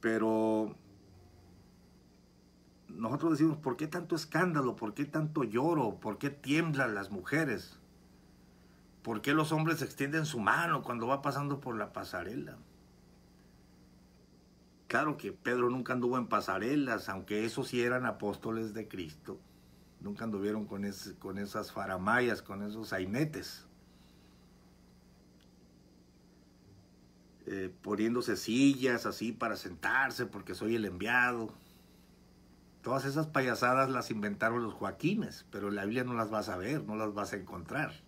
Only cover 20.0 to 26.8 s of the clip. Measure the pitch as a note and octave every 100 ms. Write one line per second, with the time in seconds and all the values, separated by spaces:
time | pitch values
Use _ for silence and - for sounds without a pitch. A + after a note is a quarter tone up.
20 | F#2+ G2+ A#2 G2+ G2+ G#2+ G#2 G2 G2+ F#2+
21 | - F2+ G2 F#2+ G2+ A2 G#2 - F#2+ F#2
22 | F#2+ A#2+ B2 G2+ - G2 G#2 G#2+ A2 F#2+
23 | F#2 A2+ D#3 D3+ - - - - - -
24 | - - - - - - - - - -
25 | - - - - - - - - - -
26 | - - - - - - - -